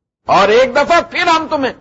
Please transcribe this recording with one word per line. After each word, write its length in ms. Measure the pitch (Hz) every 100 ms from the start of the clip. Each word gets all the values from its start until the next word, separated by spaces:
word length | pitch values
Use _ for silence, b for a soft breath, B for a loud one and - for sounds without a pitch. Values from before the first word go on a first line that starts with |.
| _ _ -
اور 200 | 165 196
ایک 260 | 226 262 262
دفعہ 240 | 285 339 330
پھر 160 | 330 359
ہم 180 | 320 311
تمہیں 220 | 302 254 -